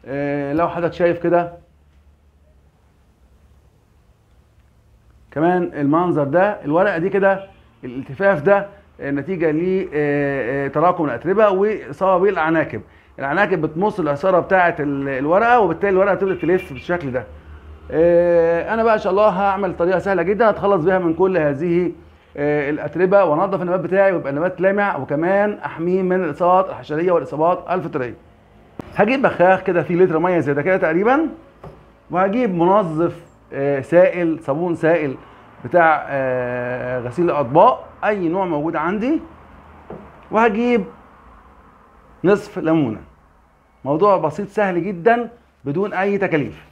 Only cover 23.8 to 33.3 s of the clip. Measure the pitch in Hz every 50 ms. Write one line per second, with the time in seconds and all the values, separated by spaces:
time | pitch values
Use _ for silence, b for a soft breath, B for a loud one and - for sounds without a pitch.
23.8 | 156 165 175 196 196 196 185 165 139 139 139 143 165 185 - - 170 190 196 202
24.8 | 202 202 175 147 131 - 143 143 165 175 196 202 202 208 202 - - - - 156
25.8 | 165 175 180 190 185 180 180 185 185 156 147 - 185 175 180 185 190 190 139 110
26.8 | 127 - 151 156 175 185 175 165 139 - 147 143 156 170 180 175 - - 170 185
27.8 | 151 160 147 143 127 120 107 - - - _ _ _ _ _ - - - _ -
28.8 | - - - - 202 208 262 277 247 175 - - 175 180 190 185 - - 180 175
29.8 | 147 - 180 170 185 180 160 160 165 185 185 170 135 143 143 143 143 190 185 185
30.8 | 175 160 160 170 190 226 262 294 330 285 - - - - _ - - - - -
31.8 | - - _ _ _ _ 147 175 190 196 196 247 254 226 180 170 165 180 190 214
32.8 | 208 165 156 151 170 165 - - - -